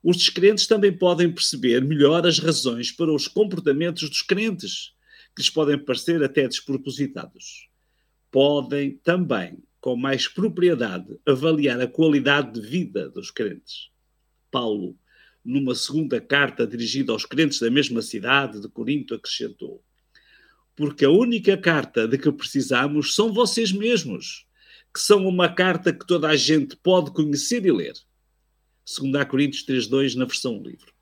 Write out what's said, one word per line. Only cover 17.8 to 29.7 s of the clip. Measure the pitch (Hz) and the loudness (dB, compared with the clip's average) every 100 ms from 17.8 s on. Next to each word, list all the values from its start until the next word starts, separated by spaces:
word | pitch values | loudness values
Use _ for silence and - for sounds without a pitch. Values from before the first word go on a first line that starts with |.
| 143 117 | 0 -2
cidade | 110 113 107 139 135 104 | -4 -8 0 0 0 -8
de | 104 | -14
Corinto, | - 117 147 120 | -10 -4 -4 -4
acrescentou, | 113 - - 117 - - - _ _ _ _ _ _ _ _ _ - | -10 -8 -8 -8 -10 -16 -16 _ _ _ _ _ _ _ _ _ -6
"Porque | 147 - 139 | -6 2 4
a | |
única | 175 247 233 190 190 | 6 4 2 2 2
carta | 180 160 - - 110 | 2 0 0 -2 0
de | 135 | 2
que | 147 | 0
precisamos | 143 - 139 127 127 139 147 147 - | -2 -4 -4 0 0 2 0 -2 0
são | 220 | 2
vocês | 208 240 233 220 | 2 2 2 0
mesmos, | 190 214 233 143 92 - - _ _ _ - _ | 0 0 0 -2 -8 -10 -16 _ _ _ -20 _
que | - | -8
são | - 208 190 | 2 4 4
uma | 180 175 | 0 0
carta | 175 185 180 180 | 0 0 0 -2
que | 170 - | -4 -2
toda | 175 151 | -2 2
a | 151 | 0
gente | 123 156 131 - | 2 0 0 -4
pode | - 185 151 | 2 2 2
conhecer | - 151 143 - 240 190 | -2 -2 -2 -2 0 2
e | |
ler." | 113 73 - _ _ _ _ _ _ _ _ | 0 -2 -12 _ _ _ _ _ _ _ _
Segunda | - - 135 139 139 | -14 -8 -2 0 0
Coríntios | 135 143 - | 0 0 -2
três | - | -4